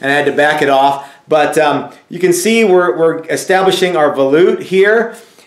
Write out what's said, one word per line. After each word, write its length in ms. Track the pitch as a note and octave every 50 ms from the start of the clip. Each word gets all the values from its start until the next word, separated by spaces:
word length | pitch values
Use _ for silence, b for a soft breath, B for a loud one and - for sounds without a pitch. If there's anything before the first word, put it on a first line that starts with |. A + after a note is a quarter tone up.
and 100 | - C3+
I 40 | C#3+
had 120 | D3 C#3+
to 60 | C#3
back 300 | - D3 D3 D3+ D3+ D3+
it 80 | D3+ C#3
off. 360 | C#3 C3+ C3+ C#3+ C#3 - B B B B B -
But, 300 | D3+ D#3 D3 C#3+ - D#3+
um, 320 | D3+ D3 C#3 C3 - - B B B B
you 100 | - E3+
can 140 | F3+ F3+
see 320 | E3+ - - A3 A3+ A3+ A3+
we're, 320 | G3 F#3 F3+ F3 F3+ -
we're 280 | D#3+ E3 E3 D#3+ - -
establishing 720 | - D3+ C#3 - - F#3 F#3+ F#3+ F#3 - - F#3+ F3+ E3+
our 180 | D#3 D3+ C#3 A#2
volute 480 | C3 C3+ C3+ C#3 D#3+ F#3 - - -
here. 540 | C#3+ - F3+ F#3+ G3 G#3 A3 A#3 A3 A3+ B B B B B B B